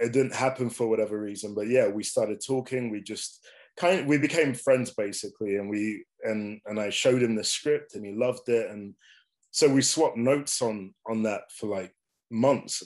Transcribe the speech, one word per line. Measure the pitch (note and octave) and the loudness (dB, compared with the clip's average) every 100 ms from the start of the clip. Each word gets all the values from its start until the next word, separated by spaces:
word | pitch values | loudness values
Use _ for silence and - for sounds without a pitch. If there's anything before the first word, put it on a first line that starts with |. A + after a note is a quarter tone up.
it | A#2 | 0
didn't | C3 B2+ | 2 2
happen | - C3 C3 A#2+ | 2 0 0 -4
for | - A2+ | -2 0
whatever | A2 G#2 G#2+ | 2 0 -2
reason, | G#2 G2+ G#2+ | -6 -8 -8
but | G#2 G#2 | -4 2
yeah, | B2+ G#2+ | 4 4
we | G#2 | 2
started | G2 - G#2+ G#2 - | -2 -2 -2 -4 -2
talking, | C3 C3 B2+ A#2+ | -4 -2 -4 -4
we | G#2 | -6
just | F#2+ G#2+ - - - - - - | -8 -10 -10 -14 -20 -20 -18 0
kind | F3+ F#3 | 2 2
of, | C#3+ | 4
we | D3 | 2
became | D3 D#3+ C#3+ B2 | 2 2 2 2
friends | - B2+ A#2+ - | 4 4 2 -4
basically, | G2+ G2 G2+ - G#2 G2 | -4 -4 -8 -6 -2 -2
and | G2+ | -2
we, | G#2 G#2+ G2+ - - | -2 -2 -4 -10 -8
and, | A2 G#2+ G#2 G#2+ - | -4 -4 -4 -8 -8
and | G#2+ | -4
I | G#2 | -2
showed | G2 C3+ B2+ | 2 2 4
him | A#2+ A2 | 2 0
the | |
script | - - D3+ D3 - | -2 -2 0 -2 -2
and | G#2 | -12
he | G#2 | -8
loved | G#2 B2 A#2+ - | -2 -2 -2 0
it, | A#2 G2 | 0 0
and | G#2 G2+ - _ _ _ _ _ | -8 -14 -16 _ _ _ _ _
so | - D3+ | 2 4
we | C3+ | 6
swapped | C3 D#3 D3 A2+ | 2 2 2 2
notes | B2 C#3+ C#3 - | 2 2 0 -2
on, | A#2+ G#2+ F#2+ _ - | -2 -4 -10 _ -4
on | A2+ | -2
that | A2 G2+ - | 0 -2 -8
for, | - G#2+ | -10 -6
like, | G2 F#2 _ _ _ - | -6 -6 _ _ _ -6
months, | A2+ C3 B2+ - - | 2 4 2 -2 -10